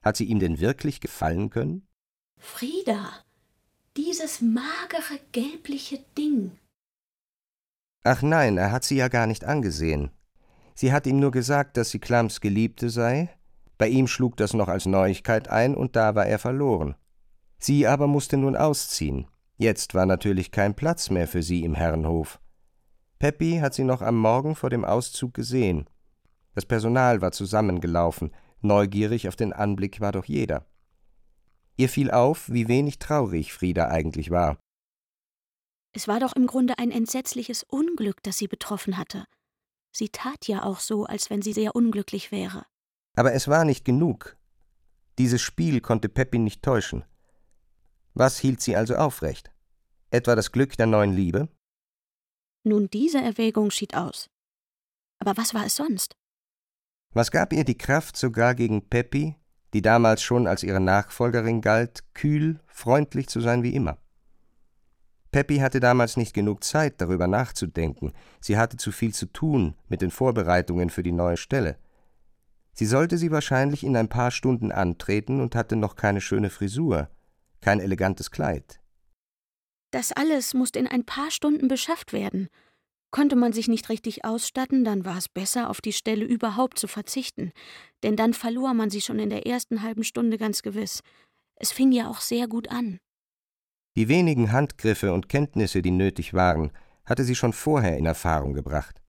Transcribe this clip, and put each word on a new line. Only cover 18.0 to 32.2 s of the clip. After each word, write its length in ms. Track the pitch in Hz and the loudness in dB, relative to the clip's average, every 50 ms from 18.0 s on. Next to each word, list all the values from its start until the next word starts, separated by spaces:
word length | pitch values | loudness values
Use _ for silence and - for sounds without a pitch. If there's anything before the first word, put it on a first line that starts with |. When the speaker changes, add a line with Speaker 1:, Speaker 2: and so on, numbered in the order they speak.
| 147 143 | 4 2
Speaker 1:
musste 280 | 143 147 139 - - | 2 0 0 0 0
nun 200 | 139 135 135 131 | 0 2 2 2
ausziehen. 720 | - - 156 147 - - - - - - 73 67 67 64 - _ _ _ _ _ | 2 2 2 0 0 -4 -6 -6 -4 -4 -4 -4 -4 -8 -10 _ _ _ _ _
Jetzt 380 | _ 110 113 104 - - - - | _ 0 0 2 0 -4 -4 0
war 100 | 95 92 | 2 4
natürlich 460 | 95 95 85 - 104 98 92 90 - | 4 2 2 2 0 0 0 -2 -2
kein 240 | - - 101 101 104 | 0 0 0 0 0
Platz 360 | - 143 156 170 - - - | -2 -2 -2 -2 -2 -2 -2
mehr 180 | 98 90 85 80 | 0 0 0 0
für 160 | - 90 82 | -2 -4 -2
sie 180 | 78 90 87 82 | 0 -2 -2 0
im 140 | 82 78 | -2 -2
Herrenhof. 640 | 71 85 85 78 80 78 78 82 82 78 - - - - - _ _ _ _ _ _ _ _ _ _ _ _ _ _ | 0 0 0 0 0 -2 0 0 -2 -2 -4 -10 -18 -20 -20 _ _ _ _ _ _ _ _ _ _ _ _ _ _
Peppi 380 | - 147 151 151 165 165 170 170 | 0 0 0 0 0 0 0 2
hat 160 | 147 139 - | 0 0 0
sie 100 | - 139 | 0 0
noch 180 | 127 127 123 95 | 0 0 0 0
am 140 | 107 120 | 0 2
Morgen 400 | 113 110 110 113 127 139 151 156 | 4 4 4 4 4 2 -2 -4
vor 120 | - - 131 | -2 -2 -2
dem 160 | 123 120 - | -2 -2 0
Auszug 480 | - 95 117 120 - - - - 123 - | 0 0 0 -2 -4 -8 -8 -8 -8 -6
gesehen. 560 | - 117 117 123 131 120 98 87 78 71 - _ _ _ _ _ _ _ _ _ _ _ _ _ | -6 -8 -2 0 2 2 2 2 0 -2 -6 _ _ _ _ _ _ _ _ _ _ _ _ _
Das 100 | - - | -8 -4
Personal 540 | - 120 113 107 117 120 131 131 123 120 104 | -2 -2 0 2 2 2 4 4 4 4 2
war 100 | 90 90 | 0 -2
zusammengelaufen. 1040 | - - 101 95 101 107 107 101 90 90 82 87 85 85 85 85 82 - - 80 - - - _ _ _ - | -4 -4 -8 -2 0 0 2 2 0 0 -2 0 0 2 2 0 0 -2 -8 -8 -8 -12 -20 _ _ _ 0
Neugierig 680 | 104 104 101 104 98 98 101 107 107 117 117 - 95 | 2 4 4 4 2 2 0 0 0 0 -2 -4 -6
auf 80 | 90 | -4
den 160 | - 117 104 87 | -4 -4 -4 -2
Anblick 480 | - 104 104 101 98 95 101 - - | -2 -2 -2 0 -2 -4 -6 -6 -4
war 100 | 107 101 | -6 -4
doch 140 | 101 95 92 | -4 -4 -6
jeder. 420 | - 143 143 123 - 80 69 - _ _ _ _ _ _ _ _ _ _ _ _ _ _ _ _ _ _ _ _ _ _ | -4 -4 -4 -2 -2 -4 -6 -6 _ _ _ _ _ _ _ _ _ _ _ _ _ _ _ _ _ _ _ _ _ _
Ihr 120 | - 127 131 | 0 0 0
fiel 220 | - - 139 131 | 2 0 0 2
auf, 400 | - 123 | 4 4